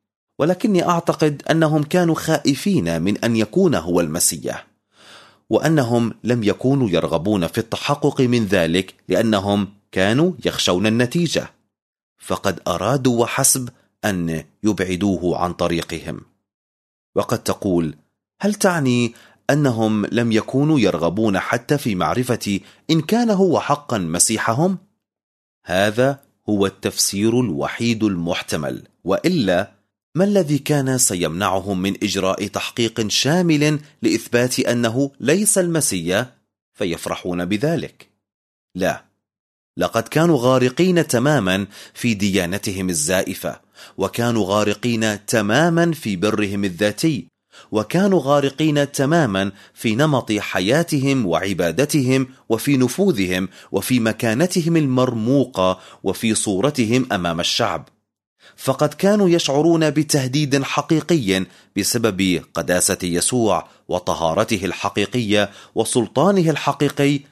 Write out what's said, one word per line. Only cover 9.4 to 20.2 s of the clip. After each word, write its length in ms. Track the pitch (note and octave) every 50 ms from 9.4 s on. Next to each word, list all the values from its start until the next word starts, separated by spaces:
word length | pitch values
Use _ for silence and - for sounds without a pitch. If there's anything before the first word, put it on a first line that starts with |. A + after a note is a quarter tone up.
| F#2+ G2+ G2+ G#2 G2 F#2+ - _ _ _ -
كانوا 400 | F#2 F#2 G2+ A2+ C3+ E3 F#3 E3+ B2 -
يخشون 420 | F2 D#2+ - - G#2+ F2+ F2+ G2+
النتيجة، 640 | A2 A2 A#2 B2 A#2+ - E3+ F3 C#3+ - E2+ B1+ - - _ _ _ _ _ _ _ _ _ _ _ _ _
فقد 420 | - - F#2+ - - G2 F2 E2 - -
أرادوا 540 | F2+ E2+ F#2 A2 C3+ C#3+ B2+ C3 A#2+ A#2 A#2
وحسب 460 | A2+ - - C3+ - - C3+ B2+ A#2+ - _ _ _ _ _ -
أن 400 | G#2+ G2 F2+ E2+ E2 D#2+ D#2 D2 - _ _ -
يبعدوه 760 | G#2+ G2+ F2 F#2+ F#2 F#2 F2 G2+ G2+ F#2+ D#2+ E2+ F2+ E2 -
عن 140 | F2+ F2 E2+
طريقهم. 680 | - F2+ F2 E2+ E2 D#2+ - F2 D#2+ - E2 B1 G1+ - - _ _ _ _ _ _ _ _ _ _ _ _ _ _ _ _ -
وقد 280 | F#2+ G2+ - A#2+ G#2+ -
تقول: 520 | - F#2+ - - G2+ F2+ E2+ E2 D2+ C#2+ - _ _ _ _ _ _ _ -
"هل 140 | - G#3 G#3
تعني 600 | G#3 - G3 F3 E3 C#3 B2+ B2 A#2+ A#2+ A2+ A#2 - - - _ _ _ -
أنهم 560 | C#3 D3 D3 C3+ A#2 A2 A2+ A2 A2 G#2+ G2
لم 260 | - - A#2